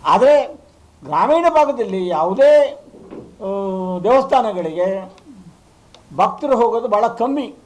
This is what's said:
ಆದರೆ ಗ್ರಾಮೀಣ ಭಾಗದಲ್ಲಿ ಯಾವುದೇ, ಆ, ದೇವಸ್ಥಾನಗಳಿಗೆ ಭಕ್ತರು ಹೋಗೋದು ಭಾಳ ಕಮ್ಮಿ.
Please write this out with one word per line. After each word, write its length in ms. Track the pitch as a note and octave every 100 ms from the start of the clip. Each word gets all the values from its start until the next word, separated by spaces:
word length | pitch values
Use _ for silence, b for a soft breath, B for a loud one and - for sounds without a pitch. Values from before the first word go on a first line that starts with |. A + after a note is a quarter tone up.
ಆದರೆ 420 | D3+ F3+ C4 D4 - - _ _ _ _
ಗ್ರಾಮೀಣ 420 | C#3 D3+ A3 D#4+ E4+
ಭಾಗದಲ್ಲಿ 600 | D#4+ C#4 A#3+ G3+ F#3+ F3+
ಯಾವುದೇ, 640 | D#3+ E3+ G3 C#4 D4 C#4 - - - - - - -
ಆ, 60 | G3 G3 G3 F#3+ F#3 F3+
ದೇವಸ್ಥಾನಗಳಿಗೆ 1160 | F#3 C4 C4 C4 A3 F#3 D#3+ D#3+ F#3 F#3+ F#3 - - A3+ E3+ _ _ _ _ - _ C#3+
ಭಕ್ತರು 400 | G3 - D4 B3
ಹೋಗೋದು 320 | A#3 A3+ A#3
ಭಾಳ 180 | G#3 A3+
ಕಮ್ಮಿ. 480 | A#3 A#3+ C#4 C4+ -